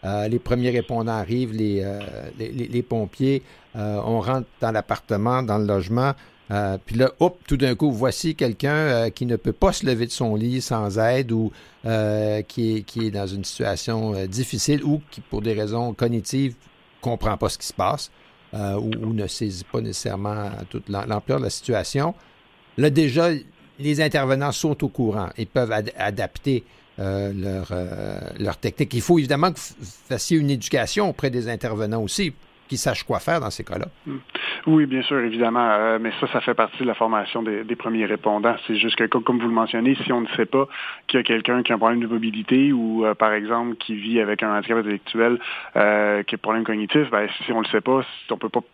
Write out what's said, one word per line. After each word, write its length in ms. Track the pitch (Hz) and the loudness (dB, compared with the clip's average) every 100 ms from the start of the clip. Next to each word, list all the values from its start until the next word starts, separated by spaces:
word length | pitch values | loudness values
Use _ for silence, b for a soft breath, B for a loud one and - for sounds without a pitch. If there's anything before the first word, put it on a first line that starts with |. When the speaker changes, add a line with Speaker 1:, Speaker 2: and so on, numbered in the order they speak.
Speaker 1:
euh, 240 | 90 104 107 | -4 -2 0
les 140 | 117 | -2
premiers 300 | - 123 123 | 0 0 2
répondants 420 | 120 117 117 113 | 0 0 -2 -2
arrivent, 400 | 110 92 120 123 | -2 -2 -2 -2
les, 320 | 110 107 101 | -2 0 0
euh, 160 | 95 101 101 55 62 - | -2 -6 -10 -12 -12 -10
les, 80 | 113 | -8
les, 180 | 123 117 | -8 -4
les 160 | 120 | -4
pompiers, 600 | 117 117 101 - 135 135 B B B 113 | -2 -2 -4 0 0 0 B B B -8
euh, 240 | 104 104 | -4 -2
on 140 | - 113 | 0 0
rentre 280 | 104 131 117 - | 0 -2 -4 -4
dans 120 | 117 | 0
l'appartement, 720 | 110 - 110 - 104 110 127 | 0 -2 -6 -2 0 2 2
dans 140 | 123 104 | 2 0
le 80 | 104 | 2
logement, 480 | 101 90 117 135 135 b b b | 2 2 0 0 -2 b b b
euh, 260 | 104 101 95 | -2 -2 -4
puis 120 | - 110 | -4 2
là, 160 | 131 - | 2 4
hop, 180 | 175 180 - | 2 2 -4
tout 100 | 139 | 2
d'un 200 | 131 120 | 2 2
coup, 160 | 151 | 0
voici 420 | 117 127 - 165 | 2 0 0 -4
quelqu'un, 400 | 151 131 107 139 | 0 0 0 0
euh, 360 | 151 156 120 113 | 2 2 2 0
qui 160 | - 123 | -2 -2
ne 100 | 117 | -2
peut 160 | - | -2
pas 180 | 107 143 | 2 2
se 160 | - - | 2 0
lever 200 | 123 117 | 0 0
de 40 | |
son 240 | - 120 | -2 0
lit 260 | 107 117 127 | 0 0 -2
sans 380 | 127 117 107 98 | -2 -2 0 2
aide 320 | 113 127 127 | 2 2 2
ou, 220 | 113 110 B B B 113 | 0 0 B B B -2
euh, 560 | 110 107 107 107 107 | 0 2 0 0 -2
qui 360 | 101 - 113 110 | -4 -2 0 0
est, 40 | |
qui 240 | 104 - 110 | -4 -4 -2
est 40 | |
dans 160 | 101 98 | -2 -4
une 160 | 98 | -6
situation, 680 | 95 - 113 98 - 113 110 | -8 -4 -2 -2 -2 -2 -2
euh, 140 | 98 95 | -2 -4
difficile 560 | 98 131 110 - 147 | -4 -4 -2 0 0
ou 180 | 135 151 147 | 2 0 -2
qui, 80 | - | -18
pour 200 | - 107 | -8 -4
des 120 | 104 | -2
raisons 420 | 107 107 113 120 | -2 -2 -2 -4
cognitives, 600 | 107 120 117 104 135 135 117 - _ _ _ | 0 0 0 -2 -2 -2 -4 -20 _ _ _
comprend 360 | - 113 110 104 | -4 -2 -2 0
pas 120 | 107 | -2
ce 100 | - | -2
qui 80 | - | -10
se 60 | |
passe, 360 | - 92 - - b b b _ | -2 -2 0 -6 b b b _
euh, 240 | 107 101 98 | -6 -4 -2
ou, 160 | 113 113 | -2 -4
ou 80 | 107 | -2
ne 140 | 113 101 | -2 -4
saisit 380 | - 110 92 | -4 -4 -6
pas 160 | 92 120 | -6 -6
nécessairement 680 | 110 101 117 98 101 107 101 104 101 | -4 -6 -6 -4 -4 -4 -6 -8 -10
toute 180 | 117 - | -10 -6
l'am-, 180 | 98 - | -6 -4
l'ampleur 300 | 104 - 139 | -6 -2 -2
de 40 | |
la 80 | 120 | -2
situation. 640 | - - 113 90 139 147 - b b b _ _ - | -6 -2 -2 0 -2 -2 -4 b b b _ _ 0
Là, 100 | 147 | 2
déjà, 420 | 139 151 127 170 156 - _ - _ | 4 4 4 2 2 -6 _ -20 _
les 200 | 143 147 | -2 2
intervenants 520 | 156 147 135 135 143 | 2 2 2 2 2
sont 320 | - 160 143 | 0 0 0
au 40 | 135 | -2
courant 420 | - 117 107 95 - | 0 0 2 -4 -4
et 80 | |
peuvent 280 | 107 - 120 | -2 0 0
ad-, 180 | 107 107 - | 0 -2 -4
adapter, 640 | 98 101 98 - - 127 - b b - | -4 -2 -4 -4 0 0 -2 b b -6
euh, 320 | 98 98 101 | -2 0 -2
leur, 320 | 98 95 95 92 | -2 -4 -4 -4
euh, 440 | 90 90 95 101 98 - - | -6 -6 -6 -8 -8 -10 -4
leur 180 | 101 - | -4 -2
technique. 380 | 117 - 139 | -4 -2 -2
Il 80 | 123 | 0
faut 160 | - 170 | 4 4
évidemment 320 | 135 131 175 | 4 2 2
que 80 | 165 | 0
vous 280 | - - 110 - - | -12 -14 -18 -18 -6
fassiez 300 | 123 - 165 | -6 2 2
une 120 | 143 | 4
éducation 580 | 139 104 139 110 - 202 | 0 0 0 0 0 0
auprès 220 | - 135 | 0 -2
des 180 | 117 113 | -2 -4
intervenants 540 | 113 120 107 107 113 | -4 -4 -2 -2 -2
aussi, 300 | 104 - 190 131 - _ _ | -2 -2 -4 -4 -20 _ _
qui 100 | 123 | -4
sachent 240 | - 120 | -2 -2
quoi 160 | - 113 | -2 -2
faire 220 | - 165 | 0 0
dans 100 | 117 | 0
ces 120 | - | -6
cas-là. 260 | - 92 175 - - | -6 -6 -6 -10 -10
Speaker 2:
Hmm. 100 | 135 - - B B - | -10 -10 -10 B B 4
Oui, 200 | 160 147 | 6 6
bien 160 | 131 | 2
sûr, 160 | 120 143 | 0 0
évidemment, 500 | 120 113 117 117 120 | 0 2 2 4 4
euh, 260 | 104 110 113 | 4 4 2
mais 100 | 113 107 | 0 -2
ça, 80 | 135 | -2
ça 80 | 123 | 0
fait 140 | 120 | 0
partie 240 | 117 110 - | 2 0 0
de 80 | 127 | -2
la 80 | |
formation 480 | 107 113 110 98 117 | 0 2 2 0 -4
des, 220 | 113 104 | -2 -4
des 120 | 110 117 | -4 -4
premiers 300 | 117 113 104 | -2 0 0
répondants. 500 | 104 - 104 110 110 - | 0 0 2 2 0 -2
C'est 100 | 110 | 0
juste 200 | 113 - | 0 2
que, 80 | |
co-, 160 | 113 123 | 2 2
comme 180 | 110 123 | 2 2
vous 100 | 117 | 2
le 40 | |
mentionnez, 420 | 113 113 117 120 135 - | 2 2 2 2 2 2
si 40 | |
on 120 | 123 | 0
ne 40 | 117 | -2
sait 180 | - 110 | 0 2
pas 200 | 135 135 B B B - | 2 0 B B B 0
qu'il 120 | 131 | 0
y 20 | |
a 20 | |
quelqu'un 400 | 117 117 107 123 | 2 0 2 0
qui 100 | 120 | 2
a 20 | |
un 40 | 117 | 4
problème 220 | 113 120 | 4 2
de 60 | 117 | 0
mobilité 640 | 117 113 107 104 127 139 | 0 -2 -4 2 4 6
ou, 320 | 135 113 110 | 4 2 2
euh, 100 | 110 | 2
par 200 | 104 110 | 4 4
exemple, 420 | 107 104 117 120 113 | 2 0 0 -2 -6
qui 180 | - | -6
vit 240 | 107 104 117 | -6 0 2
avec 220 | 104 107 | 2 0
un 140 | 110 104 | 0 0
handicap 220 | 98 113 | 2 0
intellectuel, 600 | 107 104 - 110 117 120 B B B - | 2 -2 -4 2 4 2 B B B 2
euh, 460 | 104 107 104 104 | 4 4 4 2
qui 120 | 104 | 0
a 20 | 110 | -6
un 20 | |
problème 260 | - 110 | -2 -2
cognitif, 460 | 113 107 107 151 143 | 0 -2 2 2 4
ben, 180 | 110 104 - | 2 0 -4
si 80 | - | -4
on 80 | 113 | -2
le 60 | 107 | 0
sait 160 | 110 | 0
pas, 180 | 113 131 127 - - | 2 2 0 -10 -8
si 60 | |
on 60 | 104 | -6
peut 100 | 113 | -2
pas 120 | 120 - | -4 -4